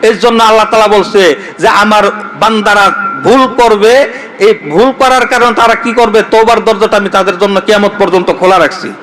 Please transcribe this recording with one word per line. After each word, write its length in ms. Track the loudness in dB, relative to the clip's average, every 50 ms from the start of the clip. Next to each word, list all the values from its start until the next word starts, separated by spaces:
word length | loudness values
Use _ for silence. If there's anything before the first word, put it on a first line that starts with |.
| 0 0
এর 80 | -2 0 0
জন্য 140 | 0 2 2 2 2
আল্লাহ 160 | 4 2 2 2
তাআলা 180 | 0 0 2 2 2
বলছে 260 | 0 0 0 0 2 2 2 0 -2 -6 -16 -8 -2
যে 60 | -2 0 2 2
আমার 220 | 0 2 2 2 0 0 -4 -6 -14 -14 -6 -4
বান্দারা 440 | -2 -2 -2 -2 0 0 2 2 2 0 0 -2 -6 -8 -8 -4 0
ভুল 180 | 2 2 2 2 0 0 0
করবে, 340 | 2 2 2 2 2 2 4 2 0 0 -4 -14 -16 -18 -6 0 0
এই 60 | 0 0 0 -4 -4
ভুল 160 | 0 0 0 0 0 0
করার 240 | 0 2 2 0 0 0
কারণে 220 | 0 0 0 0 2 2
তারা 140 | 0 0 0 0 -4
কি 60 | -4 0 0
করবে? 220 | 0 2 2 0 0 2
তওবার 260 | 2 2 4 4 2 0 0
দরজাটা 300 | -2 0 0 0 0 0 -2
আমি 100 | -2 -2 -2
তাদের 200 | 0 0 0 0 0
জন্য 140 | -2 -2 -2 -2 0
কিয়ামত 280 | 0 0 0 0 -2 0 -2
পর্যন্ত 280 | -2 0 0 -2 0 -2 -2 0
খোলা 160 | 0 2 2 2
রাখছি। 300 | 2 0 -2 -8 -12 -14 -14 -14